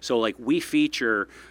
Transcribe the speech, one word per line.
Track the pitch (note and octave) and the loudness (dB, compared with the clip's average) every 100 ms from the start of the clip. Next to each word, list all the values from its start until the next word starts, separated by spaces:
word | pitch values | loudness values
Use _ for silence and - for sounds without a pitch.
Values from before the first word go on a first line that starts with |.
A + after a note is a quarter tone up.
So, | - A#2+ | -2 0
like, | A2+ - | 0 -2
we | A#2 E3 | 0 0
feature, | - D3+ D3+ - A#2 G#2+ G2 - - | 0 2 2 0 0 0 -2 -10 -20